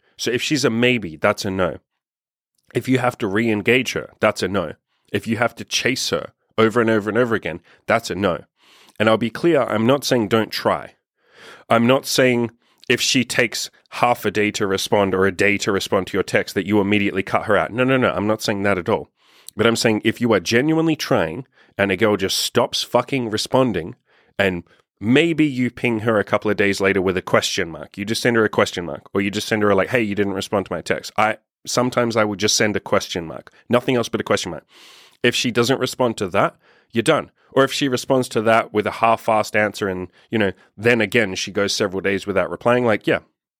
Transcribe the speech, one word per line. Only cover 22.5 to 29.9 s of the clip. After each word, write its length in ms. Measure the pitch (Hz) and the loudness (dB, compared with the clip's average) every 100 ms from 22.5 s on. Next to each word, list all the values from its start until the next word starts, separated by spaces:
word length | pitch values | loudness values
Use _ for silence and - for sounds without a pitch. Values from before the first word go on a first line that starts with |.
| 120 127 - | 0 0 -2
fucking 480 | - 120 - 139 117 | -2 -2 0 -4 -4
responding 640 | 104 - 127 131 92 85 - _ _ _ - | -6 0 2 2 0 -6 -14 _ _ _ -2
and 260 | 98 90 - _ _ _ | 0 0 -8 _ _ _
maybe 460 | 104 135 170 151 156 | 2 4 4 2 0
you 240 | 123 123 | 0 -4
ping 300 | - 123 113 | -2 -2 0
her 180 | 113 107 | 2 0
a 60 | |
couple 260 | 98 104 107 | 2 0 0
of 60 | 104 | 0
days 240 | 101 95 | 0 2
later 220 | 98 98 | 2 2
with 140 | 92 92 | 2 -2
a 60 | |
question 480 | - 113 - - 87 | 0 0 0 -2 -4
mark. 280 | 76 71 - | -8 -14 -10
You 60 | |
just 180 | 101 113 | -6 -2
send 140 | 127 117 | 0 2
her 80 | |
a 60 | 107 | 2
question 340 | - 104 - | 2 0 -2
mark, 240 | 85 69 - | -8 -10 -6
or 60 | 101 | -2
you 100 | 101 | -2
just 180 | 101 - | -4 -2
send 140 | 110 | 0
her 80 | 104 | 2
a, 40 | |
like, 140 | 98 | 2
"Hey, 140 | 92 | 2